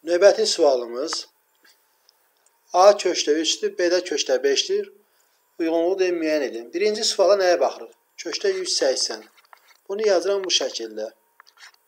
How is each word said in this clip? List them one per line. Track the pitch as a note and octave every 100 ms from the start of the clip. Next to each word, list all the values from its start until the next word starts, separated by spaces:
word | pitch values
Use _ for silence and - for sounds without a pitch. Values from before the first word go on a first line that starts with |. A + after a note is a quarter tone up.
Növbəti | D#3 F3 G3 G#3 G#3
sualımız | - D3+ B2+ A#2+ A#2+ D#3 - - _ _ _ _ _ _ _ _ _ _ _ _ _ _
A | F3+ G3 G3+
kökdə | F#3 D#3 - D#3
üçdür, | D#3 - G#3+ G3
B | F3
də | F3
kökdə | F3 D3 - B2+
beşdir. | C#3 C3+ - G3 G#3 _ _ _ _ _ _ _
Uyğunluğu | E3 E3 E3+ F#3+
deyin, | F#3 E3+
müəyyən | D#3 D3+ B2+
edin. | A2+ A#2+
Birinci | E3+ G#3 G#3+
suala | A3 - F3+ G3+
nəyə | F#3 E3+
baxırıq? | B2+ - F#2 _ _ -
Kökdə | E3 - G3
yüz | F#3+ F3 -
səksən. | C#3+ B2+ - A2 G#2 _ _ - _ _ _
Bunu | G3+ G#3+
yazıram | F3+ F#3 G3+
bu | F#3 -
şəkildə. | C3+ - A2+ G#2+ A2 _ _ _ - _ - _